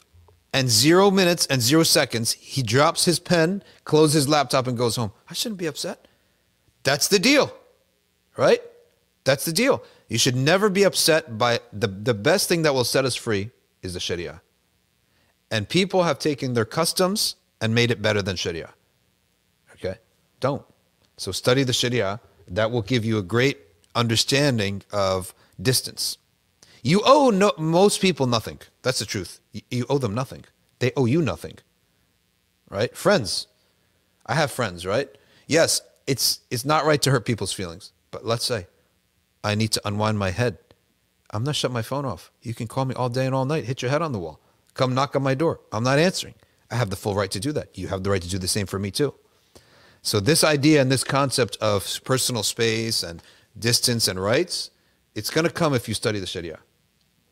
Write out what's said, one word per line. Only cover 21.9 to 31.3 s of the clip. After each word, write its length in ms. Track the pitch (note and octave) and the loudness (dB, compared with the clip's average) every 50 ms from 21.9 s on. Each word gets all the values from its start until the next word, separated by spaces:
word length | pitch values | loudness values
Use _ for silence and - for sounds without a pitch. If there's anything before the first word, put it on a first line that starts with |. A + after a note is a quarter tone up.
| B2 A#2+ G2+ F#2+ G2+ A2 - _ _ _ _ - | 0 0 -2 -2 -4 -6 -10 _ _ _ _ -6
That 220 | F2+ G#2 A2 A2+ | -2 0 0 2
will 100 | A#2+ A#2+ | 0 -2
give 240 | G#2+ - C3 A#2+ G#2+ | -2 0 0 0 0
you 140 | A2+ A2 G#2+ | 0 0 -2
a 40 | F#2+ | -2
great 360 | F2 G#2+ A#2+ B2+ C#3 C3+ - - _ _ _ _ _ - | 0 0 2 2 2 0 -4 -10 _ _ _ _ _ -2
understanding 880 | A#2+ A#2 A2+ A2+ - - - C#3 C3+ D3 D3 B2 A2 G2+ G2 G2+ G2 - _ - | 0 0 2 2 0 0 0 0 2 2 2 2 0 -2 -2 -4 -6 -10 _ -2
of 420 | G#2 G2 F#2+ F#2+ F#2+ F2+ - - _ _ _ _ - | 0 0 2 0 -2 -4 -6 -12 _ _ _ _ -4
distance. 580 | F#2 C3 B2+ - - - - - - - - - _ _ _ _ _ _ _ _ - - - - - | -2 0 0 0 -2 -6 -8 -8 -8 -8 -8 -10 _ _ _ _ _ _ _ _ -20 -20 -20 -6 -2
You 200 | A#2+ E3+ G#3 - | 0 2 4 6
owe 260 | A#3 C4+ D4+ C#4 B3+ | 6 6 8 6 6
no, 220 | G#3 F#3 G3+ G#3 - - | 4 4 4 2 2 0
most 420 | D#3 D#3+ E3 F3 G3 G#3 - - | 0 2 4 6 6 4 4 2
people 260 | - F#3 E3 - C3+ | 0 0 2 0 0
nothing. 340 | B2 A#2+ A2+ - F2+ D2+ - - - _ _ - | 0 0 0 -2 -4 -10 -14 -18 -20 _ _ -4
That's 180 | B2+ B2+ - | -2 -2 -2
the 40 | G#2+ | -4
truth. 360 | G2+ - G#2+ F2 - - - _ _ - | -6 -6 -6 -8 -8 -12 -20 _ _ -18
You, 100 | A2 - _ | -18 -12 _
you 160 | B2+ B2 B2 - | -6 -6 -2 -2
owe 100 | C#3 C#3+ | -2 -2
them 160 | C3 G#2 F#2+ | -2 -2 -4
nothing. 300 | B2 C#3 - - C#2+ - _ _ _ _ _ _ _ | -6 -6 -8 -10 -16 -18 _ _ _ _ _ _ _
They 140 | A#2+ B2+ - | -2 0 0
owe 100 | D3 C3 | 2 2
you 140 | A2+ B2+ F3 | 2 2 2
nothing. 380 | D#3+ A2 | 0 0